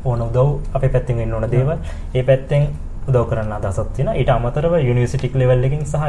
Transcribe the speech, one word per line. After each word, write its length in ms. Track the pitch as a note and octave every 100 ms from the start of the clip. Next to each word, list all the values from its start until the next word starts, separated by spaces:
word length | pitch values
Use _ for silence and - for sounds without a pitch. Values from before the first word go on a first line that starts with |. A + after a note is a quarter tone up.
| B2+
ඕන 160 | A#2+
උදව් 280 | A2+ B2 C#3+ - -
අපේ 160 | E3+ C3+
පැත්තෙන් 280 | B2+ B2+ A#2
වෙන්න 160 | A2+
ඕන 180 | A2+ A2+
දේවල්, 260 | A#2+ C#3 E3+ - - - B2+
ඒ 80 |
පැත්තෙන් 440 | B2 C3+ - C#3+ C#3+ - - -
උදව් 200 | - B2+ A2+
කරන්න 240 | A2 G#2+
අදහසක් 380 | G#2 G2+ F#2 -
තියෙනවා. 220 | - F#3 A3
ඊට 140 | C3
අමතරව 440 | A#2 A#2+ D3 E3 E3+
යුනිවර්සිටි 520 | B2+ A#2+ A#2+ C3+ B2+
ලෙවල් 300 | C3 B2+ B2+
එකකින් 200 | C3+ D3+ D3
සහ 200 | C#3+